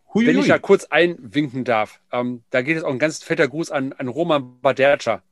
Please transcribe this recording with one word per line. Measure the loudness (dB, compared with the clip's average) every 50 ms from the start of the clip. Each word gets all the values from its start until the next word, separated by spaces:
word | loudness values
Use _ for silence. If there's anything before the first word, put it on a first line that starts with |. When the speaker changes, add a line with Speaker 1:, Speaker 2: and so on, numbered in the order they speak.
| _ _ -2
Speaker 1:
Huiuiui. | 0 2 4 2
Speaker 2:
Wenn | 4
ich | 4 2
da | 2 2
kurz | 2 2 2 2 2
einwinken | 0 2 2 2 2 0 -4 -10 -6 -4 -2 -2 -2 -4 -4 -2
darf, | 0 0 0 -2 -4 -8 _ _ _
ähm, | -6 -4 -4 -4 -6 -10 _ _
da | -2 -2
geht | 0 -2 -2
jetzt | -2 -4
auch | -4
ein | -2 -2
ganz | -2 -2 -2 -4
fetter | -6 -4 0 0 0 0
Gruß | -2 -4 -6 -4
an, | -4 -4 -4 -6
an | -6 -8 -8 -6
Roman | -4 -2 0 0 0 0 -2 -6 -6 _
Badertscha, | 0 0 2 4 4 4 2 2 0 -2 -4 -4 _ _